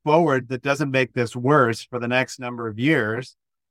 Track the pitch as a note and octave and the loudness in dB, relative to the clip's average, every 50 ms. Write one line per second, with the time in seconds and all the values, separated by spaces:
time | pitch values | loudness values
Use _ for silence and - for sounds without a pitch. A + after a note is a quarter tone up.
0 | - D3+ D3+ E3 F3 D3+ C3+ C3 B2+ A#2 C3 B2 - C#3+ C#3 C3 D3+ C#3 C3 C3 | 0 2 4 4 4 4 2 0 0 -4 -6 -4 -2 -2 -2 0 0 0 0 0
1 | C3 - - B2+ A#2+ A2+ - B2+ A#2+ C3 D3+ D3 B2+ A2+ A2+ - - - B2+ A#2+ | 0 0 0 -2 -4 -4 -4 -2 2 4 4 6 4 4 0 -2 -8 -10 -8 -6
2 | A#2+ A#2+ B2 B2+ B2+ - - - B2+ B2 A#2+ A#2 A#2 A2+ G#2 A2 B2 D3+ D#3+ C#3 | -4 -2 0 0 0 -2 -6 -12 -12 -10 -10 -8 -8 -8 -6 -2 0 2 2 2
3 | A2 G#2+ A2 A#2+ C3 - - _ _ _ _ _ _ _ | 0 -2 -4 -6 -8 -10 -16 _ _ _ _ _ _ _